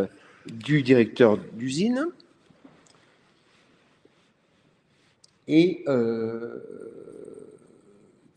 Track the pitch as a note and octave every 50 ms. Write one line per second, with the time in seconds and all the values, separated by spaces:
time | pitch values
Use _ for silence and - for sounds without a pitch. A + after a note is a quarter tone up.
0 | G2 F#2+ - - - - - - - - A#2 A2+ A2 C3+ D3+ D3 B2+ B2 C3 A#2+
1 | A2+ - - - B2 A2 G#2 F#2+ E2+ - F#2 A2 B2 C3 C3+ D#3+ G3+ A#3+ B3 C4
2 | D#4 F4 - _ _ _ _ _ _ _ _ _ - - - _ _ _ _ _
3 | _ _ _ _ _ _ _ _ _ _ _ _ _ _ _ _ _ _ _ _
4 | _ _ _ _ _ _ _ _ _ _ _ _ _ _ _ _ _ _ _ _
5 | _ _ _ _ _ _ _ _ _ - D3 D#3+ E3+ F3+ E3+ - - C#3+ C3+ A#2+
6 | A#2 A2+ A#2 A#2 A2+ A2+ A2+ A2+ A#2 A#2 A#2+ - - - - - - - - -
7 | - - - - - - - - - - - - - - - - _ _ - _
8 | _ _ _ _ _ _ -